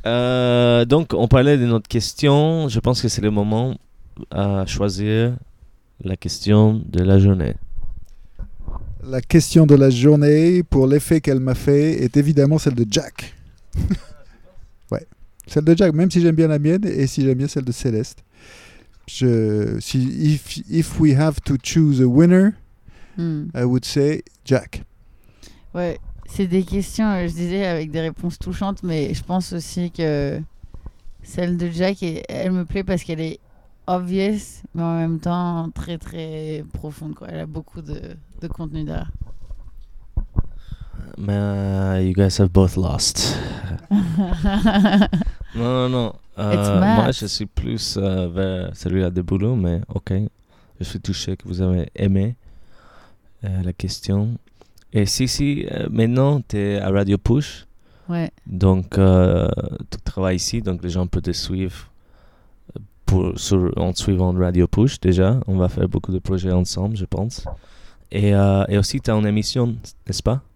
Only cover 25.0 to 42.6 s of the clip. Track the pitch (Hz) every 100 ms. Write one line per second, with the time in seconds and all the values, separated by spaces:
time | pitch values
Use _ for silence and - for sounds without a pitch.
25 | - - - _ - - - 175 175 -
26 | - - - - 190 185 180 196 190 -
27 | 214 190 170 165 175 190 190 165 156 156
28 | 160 160 175 - - - 196 196 180 160
29 | 139 147 - 185 175 175 - - 175 -
30 | 160 147 139 147 160 - - - - _
31 | - - - - 180 175 175 165 185 196
32 | 175 160 - - 185 185 170 196 190 180
33 | - 160 160 - _ _ _ _ - 180
34 | 180 190 196 208 - - - 165 165 165
35 | 165 160 175 175 175 170 165 - 147 165
36 | - 175 160 156 156 151 151 - 151 147
37 | 156 - - 165 160 160 - 175 147 -
38 | - 160 - - 170 - 160 156 151 160
39 | 160 - - - - - - - - -
40 | - - - - - - - - - -
41 | - - 101 101 101 101 98 95 95 92
42 | 92 92 95 - 95 92